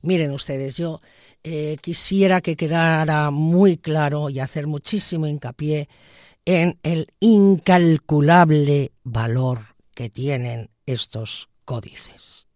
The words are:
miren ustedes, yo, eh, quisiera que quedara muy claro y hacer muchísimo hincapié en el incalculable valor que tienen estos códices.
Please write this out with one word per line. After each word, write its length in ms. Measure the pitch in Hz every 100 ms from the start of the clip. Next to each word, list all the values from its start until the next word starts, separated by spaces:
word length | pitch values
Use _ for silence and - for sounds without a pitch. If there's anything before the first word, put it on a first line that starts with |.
miren 300 | 151 185 147
ustedes, 460 | 139 - 135 135 131
yo, 220 | 170 156 _ _ _ _
eh, 340 | 156 156 151 151
quisiera 600 | - 170 - 196 190 185
que 140 | 170 156
quedara 760 | 156 165 165 160 156 151 151
muy 460 | 143 156 175 196 165
claro 520 | - 156 147 147 147
y 100 | 131
hacer 280 | 131 156 147
muchísimo 600 | 147 - 214 - 165 156
hincapié 640 | 147 123 - 147 151 143 _ _ _ _ _ -
en 340 | 180 170 -
el 240 | 156 165 - _
incalculable 1700 | 220 214 196 185 - 180 170 160 - 147 147 175 165 151 143 143 135 _
valor 560 | 127 113 113 123 127 123 107 _ _
que 160 | - 117
tienen 600 | - 135 135 123 117 110 _ -
estos 640 | 120 - 113 110 - - _ -
códices. 840 | 120 - - - _ - - _